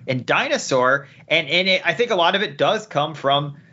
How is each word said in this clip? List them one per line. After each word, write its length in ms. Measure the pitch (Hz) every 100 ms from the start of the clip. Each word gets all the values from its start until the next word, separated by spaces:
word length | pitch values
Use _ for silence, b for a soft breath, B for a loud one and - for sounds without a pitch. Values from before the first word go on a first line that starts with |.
| -
and 180 | 127
Dinosaur. 840 | 117 147 262 277 - 131 127 139 143 B B
And, 200 | 156 143
and 200 | 170 185
it, 140 | 185
I 80 | 170
think 180 | 160 233
a 60 | 196
lot 180 | 170
of 80 | 190
it 140 | 196 143
does 300 | 143 214 -
come 280 | 147 151
from 440 | 151 139 143 147 143 B